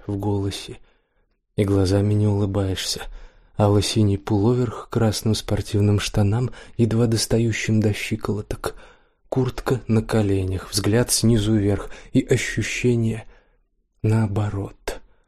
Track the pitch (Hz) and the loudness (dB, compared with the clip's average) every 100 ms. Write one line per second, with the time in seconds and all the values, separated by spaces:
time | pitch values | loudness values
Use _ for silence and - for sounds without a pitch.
0 | - 101 101 101 98 - - - - _ | -6 -4 -2 -2 -4 -6 -12 -18 -20 _
1 | _ _ _ _ _ - 98 98 92 101 | _ _ _ _ _ -2 2 2 4 2
2 | 104 104 104 101 101 101 98 92 - - | 2 2 2 2 0 0 -2 -4 -6 -8
3 | - - - _ _ - 104 104 95 113 | -10 -14 -18 _ _ 0 4 4 2 2
4 | 104 98 - 104 107 123 123 - - 117 | 2 2 0 2 2 2 -2 -6 -6 0
5 | 110 - 110 107 - 101 - 104 104 104 | 0 0 0 -2 -2 -4 -2 2 4 2
6 | - - 98 110 131 - - - 117 113 | 0 0 2 0 -2 -6 -8 -2 0 2
7 | 120 113 - 113 117 107 - 110 110 107 | 2 0 0 0 2 0 0 2 2 0
8 | - 110 - 104 - - - - - - | -4 -4 -4 -6 -6 -8 -8 -10 -16 -20
9 | _ _ _ 131 127 - - 123 - 110 | _ _ _ -2 -2 -2 -2 -2 0 0
10 | 110 113 101 95 92 92 - - 104 113 | 2 0 2 0 -2 -6 -6 -4 0 2
11 | 123 - 113 117 104 110 101 98 - - | 2 2 2 2 2 2 2 0 -4 -14
12 | - 131 - 127 - - 107 - 123 120 | -4 -2 2 0 0 -4 -4 -2 0 0
13 | 113 110 - - _ _ _ _ _ _ | 0 -4 -10 -20 _ _ _ _ _ _
14 | 110 110 110 101 101 98 98 - - - | 0 2 0 -2 -2 -4 -8 -10 -12 -12
15 | - _ | -14 _